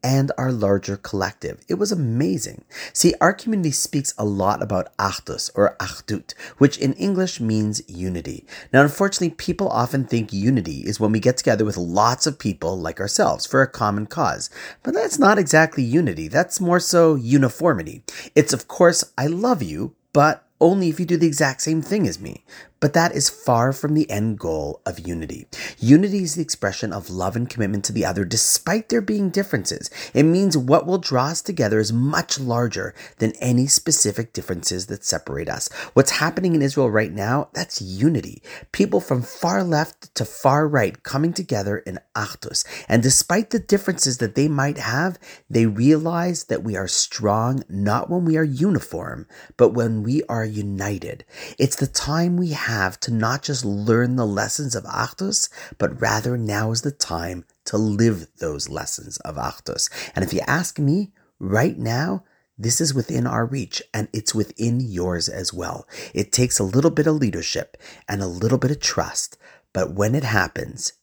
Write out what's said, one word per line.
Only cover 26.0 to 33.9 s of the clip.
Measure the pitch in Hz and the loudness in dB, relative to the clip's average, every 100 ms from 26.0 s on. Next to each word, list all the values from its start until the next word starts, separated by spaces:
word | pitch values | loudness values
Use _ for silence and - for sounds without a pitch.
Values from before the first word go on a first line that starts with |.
| 202 196 | 6 0
is | 180 151 | -2 -4
the | |
expression | 156 - 101 98 110 | -4 -2 -4 -4 -6
of | 95 90 | -6 -8
love | 90 92 117 | -4 -2 -2
and | 123 | -4
commitment | - 104 104 - | -2 -2 -2 -4
to | |
the | 107 95 | -2 -2
other | 95 | 0
despite | 92 110 - - - 202 220 | -2 0 0 0 0 -2 0
there | 233 | -2
being | 196 214 196 | 0 0 0
differences. | 180 196 127 90 - - - - | 0 -2 -2 -4 -8 -10 -14 -4
It | - | 4
means | 156 170 196 156 | 6 6 4 2
what | 123 160 160 | 4 2 4
will | 185 | -2
draw | - 127 135 | 0 0 0
us | 170 | -4
together | - 175 110 107 | -8 0 2 4
is | 104 | 2
much | 113 131 156 170 - | 2 2 0 -2 -4
larger | 131 117 120 104 95 - - _ | -2 0 0 -2 -8 -10 -20 _
than | 110 - | -2 0
any | 123 123 135 | 2 2 4
specific | - - | 2 2